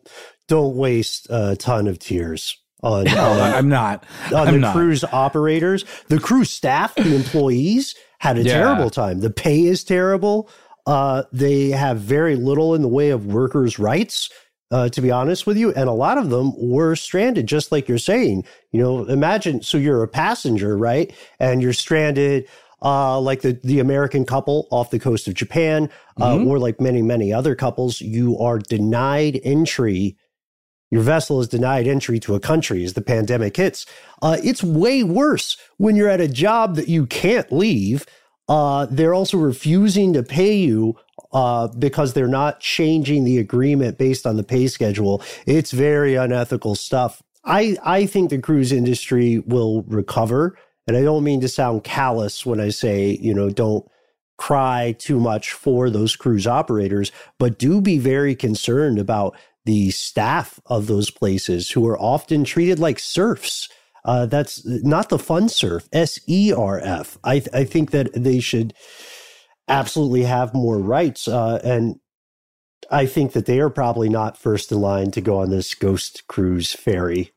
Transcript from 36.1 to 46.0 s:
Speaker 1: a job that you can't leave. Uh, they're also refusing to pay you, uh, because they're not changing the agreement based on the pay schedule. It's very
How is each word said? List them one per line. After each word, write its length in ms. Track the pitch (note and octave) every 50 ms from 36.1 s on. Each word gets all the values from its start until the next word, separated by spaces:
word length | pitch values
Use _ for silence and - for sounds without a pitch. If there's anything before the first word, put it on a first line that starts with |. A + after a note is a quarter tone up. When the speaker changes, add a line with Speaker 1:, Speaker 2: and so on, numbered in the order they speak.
| G3 F3+
Speaker 1:
a 80 | F3 D3
job 480 | B2+ A#2+ E3 G#3 A3+ A#3 A3+ G#3 E3+
that 100 | D#3 -
you 200 | - E3+ E3 C#3
can't 440 | A#2 - - - F#3+ A#3+ A#3+ - -
leave. 560 | C3 D3+ G3+ A3+ E3+ G#2+ F#2+ G2 B2 C#3 - _ _ _ _ _ _ _ _ -
Uh, 380 | D3 D#3 D3 C#3+ C#3 C#3+ C#3+ A2+
they're 240 | C3+ C3+ D#3+ E3 F3+
also 240 | F#3+ F#3+ F#3+ - F3+
refusing 760 | D#3 C#3 B2 - - D3+ E3+ F#3+ G#3 G#3+ F3+ G#3 G3 F#3
to 100 | E3+ C3+
pay 320 | A#2+ - C3 D#3 F#3 G#3 G#3+
you, 400 | G3+ F3+ C#3+ A2 A2 A2 A2+ A2+ - _ _ - - - -
uh, 340 | - C3 B2+ A#2+ A#2+ A#2 A#2 A2+ A#2 B2
because 340 | C#3+ C#3 C3+ D#3 D3 C3
they're 160 | B2 C#3+ C3 B2
not 320 | C3+ C3+ C#3+ D3+ D3 -
changing 640 | - - - - E3 D#3 D#3+ D#3+ C#3+ C3+ D3 C#3+ C3
the 140 | B2 B2+ B2
agreement 600 | G#2+ G2 - B2 B2+ C#3+ D3 C#3 C3 A2+ F#2+ -
based 280 | C3+ C3 C3 - -
on 100 | B2 A2
the 80 | A2 G2+
pay 240 | - C3 B2+ B2+ C3
schedule. 520 | - - A#2 G#2+ G2 G#2 G#2 G2 G2 G2+ - - - - -
It's 260 | - C#3 D#3+ D3 -
very 420 | B2+ B2 C#3 D3 D3 D3